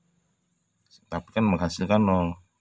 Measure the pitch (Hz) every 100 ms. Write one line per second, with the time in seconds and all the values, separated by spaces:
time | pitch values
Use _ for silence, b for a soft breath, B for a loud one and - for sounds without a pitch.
0 | _ _ _ _ _ _ _ _ _ -
1 | _ 85 - 113 107 85 87 - 92 107
2 | 101 92 87 87 _ _